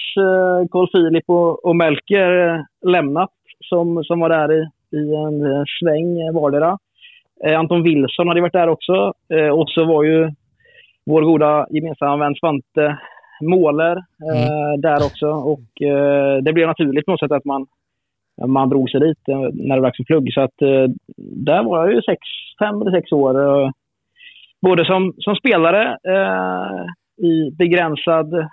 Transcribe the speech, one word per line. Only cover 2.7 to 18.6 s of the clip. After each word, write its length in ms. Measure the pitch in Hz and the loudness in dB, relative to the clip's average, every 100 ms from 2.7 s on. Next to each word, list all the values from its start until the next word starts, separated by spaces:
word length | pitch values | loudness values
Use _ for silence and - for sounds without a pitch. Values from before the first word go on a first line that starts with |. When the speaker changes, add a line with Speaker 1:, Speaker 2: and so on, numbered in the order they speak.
| _ 185 | _ 0
Speaker 1:
lämnat, 400 | 180 143 151 190 _ _ _ | 0 0 -2 -4 _ _ _
som, 400 | - 175 170 170 | -4 -2 -2 -2
som 160 | 151 170 | -4 -2
var 80 | 165 | 0
där 240 | 165 151 | 2 2
i, 80 | 160 160 - _ 151 | 0 -2 -8 _ -6
i 180 | 151 | -4
en, 380 | 151 151 147 147 | -4 -4 -2 -2
eh, 100 | 139 143 - | -2 -4 -4
sväng, 400 | 175 151 175 170 | -2 0 -2 -4
eh, 140 | 160 | -4
vardera. 440 | 160 147 143 160 196 _ _ - _ _ - 151 | -2 0 0 0 -2 _ _ -20 _ _ -6 -2
Eh, 120 | 160 | 0
Anton 240 | 160 175 | 0 2
Wilson 460 | 165 151 131 - 175 | 2 2 0 0 0
hade 120 | 170 | 0
varit 120 | 175 | 0
där 160 | 180 165 | 2 2
också. 440 | 160 - 185 196 - - | 0 0 0 0 -4 -4
Eh, 140 | 160 151 | 0 2
och 220 | 147 156 | 2 0
så 140 | - | 0
var 180 | 165 160 | 2 2
ju 280 | 151 160 160 147 _ _ _ _ - _ - | 2 2 0 -4 _ _ _ _ -20 _ 0
vår 160 | 156 | 2
goda 440 | 156 156 147 151 - | 4 4 4 2 0
gemensamma 460 | 151 160 143 143 147 | -4 -6 -4 -2 0
vän 180 | 147 | -2
Svante 640 | 143 165 143 - - 147 147 - - _ - | -2 -2 -4 -4 -2 -2 -2 -12 -20 _ -8
Måler, 540 | 156 185 156 147 165 175 | 0 2 2 2 0 -2
eh, 500 | 180 _ 156 156 151 | -8 _ -4 -2 0
Speaker 2:
Mm. 320 | 151 147 147 | -2 -2 -2
Speaker 1:
där 160 | 156 147 143 | 0 0 0
också. 200 | - 151 | -2 -4
Och, 540 | 151 135 147 117 - | -4 -4 -4 -6 -6
eh, 540 | 143 139 143 143 139 139 | -2 0 2 2 0 0
det 100 | 135 | 0
blev 140 | 160 165 | 2 0
naturligt 360 | 160 151 135 | 0 -2 -2
på 60 | 165 | -2
något 100 | 170 | -2
sätt 120 | 147 | -2
att 120 | 147 | -2
man, 220 | 143 139 135 _ _ _ _ _ _ - 127 | -2 -6 -8 _ _ _ _ _ _ -8 -2
man 220 | 135 | 0